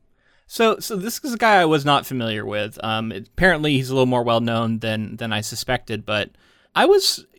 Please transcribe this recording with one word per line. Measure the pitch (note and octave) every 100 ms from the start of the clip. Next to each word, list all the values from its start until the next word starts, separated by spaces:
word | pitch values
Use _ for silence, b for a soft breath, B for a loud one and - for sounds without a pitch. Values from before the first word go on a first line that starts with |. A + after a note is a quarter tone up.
| _ _ _ _ _
So, | - A3+ -
so | - G#3
this | G#3 -
is | D4
a | A#3
guy | A3+ G3
I | D#3+
was | D#3 C#3+
not | C#3 -
familiar | C3 A2+ G#2+ G#2+
with. | G#2 G#2 -
Um, | A2 A2 A2
it, | F#2+ -
apparently | - F#3+ D#3 D3+
he's | C3+ B2+
a |
little | C3+ B2+
more | B2
well-known | A#2+ A#2 A#2 A2+ A2+ A2+
than, | A2+ A2 G#2 -
than | A2+
I | G#2+
suspected, | G#2 A2+ - B2 - G#2+ G#2+
but | G#2 - b b b b -
I | C#4
was | G4+ G4 - -